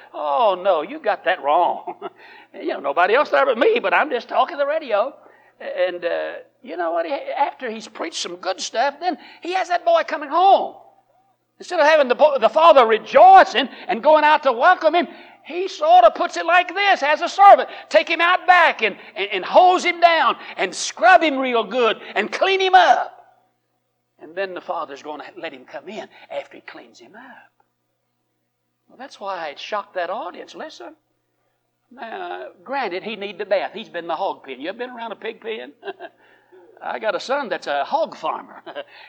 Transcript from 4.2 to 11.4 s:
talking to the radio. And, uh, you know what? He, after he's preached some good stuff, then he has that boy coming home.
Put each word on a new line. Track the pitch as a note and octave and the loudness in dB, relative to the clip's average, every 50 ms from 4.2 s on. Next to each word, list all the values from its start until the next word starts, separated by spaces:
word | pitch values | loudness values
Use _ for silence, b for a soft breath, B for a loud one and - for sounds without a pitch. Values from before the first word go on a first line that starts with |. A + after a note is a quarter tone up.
| - | -8
talking | - - A3 C4 - E4+ | -4 -2 -2 -2 -2 -2
to | C#4+ | -6
the | C#4 | -4
radio. | C#4 D4+ D#4+ D#4 A#3+ G#3 G3 A3+ C4+ - - b b b b b b b b | -4 -4 -6 -4 -4 -2 -2 -2 -4 -6 -16 b b b b b b b b
And, | F3 F#3 F3+ F3+ F3+ F#3 F3 F3 E3+ | -14 -10 -4 -4 -4 -4 -4 -6 -6
uh, | E3+ E3 D#3+ D#3 D#3 E3+ - - _ _ _ | -6 -4 -4 -6 -8 -10 -14 -18 _ _ _
you | - - - | -18 -14 -10
know | F4 F4 E4 | -6 -6 -4
what? | E4+ E4+ E4 | -4 -4 -4
He, | E4 C#4 | -4 -6
after | - C4+ C4+ - - C#4+ F4 - - C4 A#3 | -8 -8 -8 -4 -4 -4 -4 -6 -10 -12 -10
he's | G#3+ A3 F#3+ | -10 -12 -14
preached | - - - - A3+ - | -18 -14 -12 -12 -12 -10
some | - - F#3+ F3 | -10 -10 -10 -12
good | F3+ F3+ F3+ - - | -10 -8 -8 -8 -8
stuff, | - - - A3+ C4 C#4+ C#4 C#4+ | -10 -8 -4 -2 -2 -2 -4 -4
then | E4+ F4+ D4+ - B B B B | -6 -6 -6 -8 B B B B
he | B E4 F#4 | B -6 -6
has | F#4 E4+ E4+ | -6 -4 -4
that | F4+ E4+ - | -4 -4 0
boy | E4+ E4+ D#4+ D#4+ | 0 0 0 0
coming | - D#4 D4+ D4+ | -2 -6 -10 -8
home. | C4+ D4 E4+ F#4 G4 F#4 B3 - - - - - _ _ _ _ _ _ _ _ _ _ _ | -4 -2 2 4 4 4 4 2 -4 -12 -18 -20 _ _ _ _ _ _ _ _ _ _ _